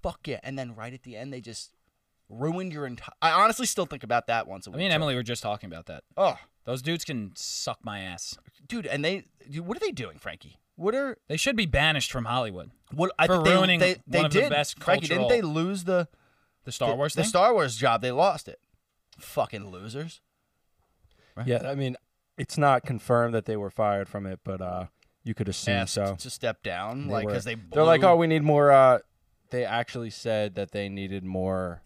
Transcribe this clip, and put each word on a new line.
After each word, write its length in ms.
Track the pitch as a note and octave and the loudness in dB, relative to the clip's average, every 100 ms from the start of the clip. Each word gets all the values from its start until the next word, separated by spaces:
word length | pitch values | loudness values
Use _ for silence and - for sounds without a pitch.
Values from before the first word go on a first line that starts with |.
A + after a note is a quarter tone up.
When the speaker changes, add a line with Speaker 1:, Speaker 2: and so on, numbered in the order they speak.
Speaker 1:
fuck 260 | F#3 - - | -8 -8 -10
yeah." 100 | A#2 | -10
And 120 | - C3+ | -8 -10
then 180 | B2+ A2 | -10 -12
right 180 | A2+ | -14
at 80 | B2+ | -14
the 140 | - A2 | -16 -14
end, 160 | C3 | -12
they 80 | C3 | -12
just 320 | A#2 G#2+ - _ _ _ _ _ _ | -14 -16 -16 _ _ _ _ _ _
ruined 440 | A2 D3 F3 F#3 | -8 -4 -4 -6
your 140 | D3+ C#3 | -8 -8
entire, 260 | A#2+ - - | -10 -16 0
I 120 | E3 | 2
honestly 340 | E3 G#3+ A3 B3+ | 6 6 4 -2
still 200 | - F3 | -2 -4
think 180 | C#3+ | -6
about 240 | A2+ A#2+ - | 0 0 2
that 180 | A#2 G2+ | -2 -2
once 220 | F#2+ F#2 | -10 -12
a 20 | |
Speaker 2:
I 20 | |
Speaker 1:
week, 60 | A2 | -4
Speaker 2:
mean, 120 | F#3+ | 0
Speaker 1:
too. 40 | |
Speaker 2:
Emily, 200 | D#3 B2 | 0 0
we 20 | A#2+ | -2
were 80 | |
just 180 | A2+ A#2+ | -4 -6
talking 240 | A2 G#2 G#2 | -4 -6 -8
about 200 | E2 - | -14 -14
that. 180 | D#2 _ - | -16 _ 0
Speaker 1:
Oh. 220 | F#3 - - _ | 0 0 -12 _
Speaker 2:
Those 160 | - B2+ | -8 -6
dudes 240 | C3 E3+ | -4 -6
can 280 | - C3 G2+ | -6 -8 -8
suck 460 | - - - - A2+ | -12 -10 -8 -8 -8
my 140 | A2+ G2+ | -10 -10
ass. 380 | F#2+ F2+ - - - _ C#3+ | -10 -12 -12 -14 -20 _ -10
Speaker 1:
Dude, 180 | A#3+ F#3 | -10 -6
and 180 | C#3 | -2
they, 200 | D3+ G3 - _ - | -2 -4 -8 _ -14
dude, 160 | D3 E3+ | -12 -8
what 100 | C#4+ | -4
are 40 | |
they 100 | G#4+ | -4
doing, 260 | G#3 G#2+ D2 | -4 -10 -10
Frankie? 420 | - D#2+ - - _ - | -14 -14 -18 -20 _ -6
What 180 | F3 | -2
are 240 | B3 C#4 A3+ _ | -2 -2 -8 _
Speaker 2:
They 100 | D#3 | -2
should 200 | - A#3 | 0 0
be 100 | F#3 | 2
banished 460 | C#3 D3+ D3+ - | 4 4 2 -2
from 140 | C3 A2+ | -4 -2
Hollywood 440 | B2 A#2 F2+ E2 _ _ | -2 -2 -6 -14 _ _
Speaker 1:
what, 180 | C3+ F#3 - | -2 -2 2
I 80 | E3+ | 4
Speaker 2:
for 80 | |
Speaker 1:
think 100 | F3+ D#3+ | 6 6
they, 60 | |
Speaker 2:
ruining 260 | F#3 F#3 F3 | 6 6 4
Speaker 1:
they, 160 | F#3 F#3 - | 4 2 -2
they 120 | E3 | 0
Speaker 2:
one 80 | D#3 | 2
of 60 | |
Speaker 1:
did. 120 | D#3 | 2
Speaker 2:
the 60 | C#4 | 2
best 300 | D3 D3 - | 2 -2 -4
Speaker 1:
Frankie, 280 | - F#3 E3 | 2 2 2
Speaker 2:
cultural 200 | F3 G#3 | 0 4
Speaker 1:
didn't 140 | A#3+ | 2
they 40 | F3+ | 2
lose 380 | D#3 E3+ G3 | 0 -2 -4
the 220 | F3 F3+ E3+ _ _ _ _ _ | 0 0 0 _ _ _ _ _
Speaker 2:
the 60 | - | -14
Star 180 | A#2+ A#2+ | -2 0
Speaker 1:
the, 40 | A#2 | 0
Speaker 2:
Wars 180 | D3 | -2
Speaker 1:
the 80 | D3+ | 0
Speaker 2:
thing? 60 | E3 | 0
Speaker 1:
Star 220 | F3+ G3+ | 4 6
Wars 240 | A3+ D3 A2 | 4 2 2
job? 240 | C3 A#2 | 2 2
They 120 | B2 | 0
lost 340 | B2 F#3+ D#3 - | 2 2 2 -8
it. 140 | - _ _ _ _ _ _ | -20 _ _ _ _ _ _
Fucking 520 | - - A2+ G#2+ G2+ | -10 -4 -4 -4 -14
losers. 480 | F#2 G2+ B2+ D#3+ - _ _ _ _ _ _ _ _ _ _ _ - | -14 -12 -10 -12 -14 _ _ _ _ _ _ _ _ _ _ _ -8
Right. 100 | B2 | -2
Speaker 3:
Yeah, 220 | A#2+ B2+ | -2 -2
I 60 | |
mean, 220 | C#3 C3+ B2+ _ _ _ - | -4 -4 -6 _ _ _ -12
it's 200 | C#3 - | -8 2
not 260 | D3 C3 | 4 4
confirmed 500 | - B2 - A#2+ A#2 | 0 -8 2 2 2
that 120 | A2+ G#2+ | 0 -2
they 100 | G#2+ | -6
were 140 | G2+ | -6
fired 380 | - G#2+ G2+ G2 | -2 0 0 -4
from 180 | G#2 G2 | -8 -10
it, 140 | F#2 | -10
but, 160 | - F#2+ | -10 -8
uh, 260 | F#2 F2+ F2+ _ _ _ | -6 -8 -10 _ _ _
you 80 | - | -10
could 140 | G#2+ G2+ | -6 -4
assume 260 | F#2+ - | -4 -2
Speaker 1:
Asked 200 | A#2 A2 | -2 0
Speaker 3:
so. 200 | - G2 G2 | -2 -2 -4
Speaker 1:
to 140 | C3 | -10
step 320 | - A#2+ A2 | -6 -6 -6
down, 440 | - F2 G2+ B2 C#3+ | -8 -6 -6 -8 -4
Speaker 3:
They 40 | |
Speaker 1:
like, 120 | A#2 G#2 | -4 -2
Speaker 3:
were. 60 | |
Speaker 1:
'cause 120 | G2+ | -4
they 100 | G2 | -4
Speaker 3:
They're 300 | A2+ F#2 C#3+ | -8 -4 4
like, 160 | D#3+ D#3+ | 6 8
Speaker 1:
blew 80 | F#3 | 8
Speaker 3:
"Oh, 60 | E3+ | 6
we 100 | E3 | 6
need 160 | D#3+ | 2
more," 300 | D3+ D3 C#3+ | 4 6 8
uh, 260 | C#3 C3 A#2+ - _ _ _ _ | 10 10 6 2 _ _ _ _
they 140 | B2+ | -4
actually 460 | A#2 A#2 A#2+ B2+ A#2 | -2 -2 -4 -6 -10
said 440 | - A#2 A2 G#2 F#2 | -8 -2 0 -2 -4
that 160 | G2 | -6
they 160 | G#2 G2+ | -6 -6
needed 360 | G2 G2 G2 | -6 -6 -6
more 580 | F#2 F#2 F#2 F#2+ F#2 E2+ | -6 -2 -2 -2 -4 -8